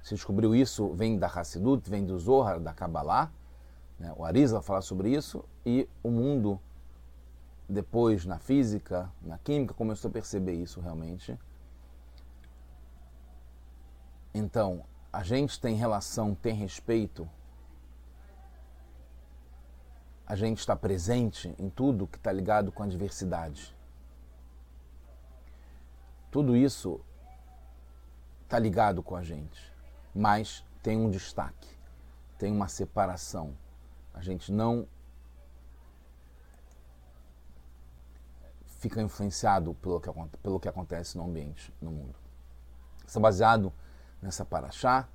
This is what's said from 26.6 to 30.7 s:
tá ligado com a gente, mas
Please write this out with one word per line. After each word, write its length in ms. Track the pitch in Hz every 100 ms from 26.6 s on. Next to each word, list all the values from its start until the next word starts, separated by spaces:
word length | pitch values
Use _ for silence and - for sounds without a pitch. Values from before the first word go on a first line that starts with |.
| 135 - 95 76 - - - - - - - - - - - - - - -
tá 100 | 120
ligado 440 | 113 92 107 92
com 140 | - 90
a 60 |
gente, 500 | 85 78 76 - - - - - -
mas 500 | 98 104 104 107 - -